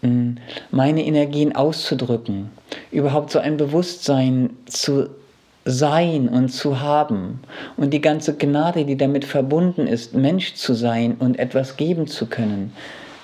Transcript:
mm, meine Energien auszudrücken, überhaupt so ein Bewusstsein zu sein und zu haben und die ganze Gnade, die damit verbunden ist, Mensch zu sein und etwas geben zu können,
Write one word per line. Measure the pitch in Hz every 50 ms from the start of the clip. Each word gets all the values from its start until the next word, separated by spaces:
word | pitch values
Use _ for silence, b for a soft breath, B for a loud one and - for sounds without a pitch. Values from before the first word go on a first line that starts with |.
mm, | - 123 123 123 120 120 120 120 B B B B B B
meine | - 135 131 139 156 160 156
Energien | 151 156 147 147 143 143 147 151 147 -
auszudrücken, | - 139 156 156 - - - 156 127 131 120 120 113 117 - 101 98 98 110 - - _ B B B B B
überhaupt | - 147 143 143 135 151 147 139
so | - 151
ein | - 143 156 147
Bewusstsein | 151 139 147 170 180 175 - - - - 143 131 131 131 127 127 127 120 - - -
zu | - - - - - 143 139 - - - - - _ _ _ _ _ _ _ _
sein | 127 127 123 151 147 147 160 175 170 160 147 127 120
und | 117 123 127 127
zu | 127 - - 147 139 127
haben | 139 147 147 147 151 147 110 98 92 92 117 131 B B B B B B B
und | B 147 139
die | 143 147
ganze | 147 156 151 156 156 - 147
Gnade, | 151 - 143 143 147 156 170 175 175 147
die | 139 139 139
damit | 143 135 139 139 135
verbunden | - - 147 135 135 147 160 180 180 175 - 143 -
ist, | 110 117 - - -
Mensch | - 135 139 180 190 180 - -
zu | - - - 127
sein | 113 120 120 117 117 117 117 117 -
und | 131 123 127 120
etwas | 123 120 - 131 135 135 -
geben | - 147 160 180 165 156 143
zu | - - 123 113
können, | - - 113 107 104 98 98 113 B B B B B B B B B B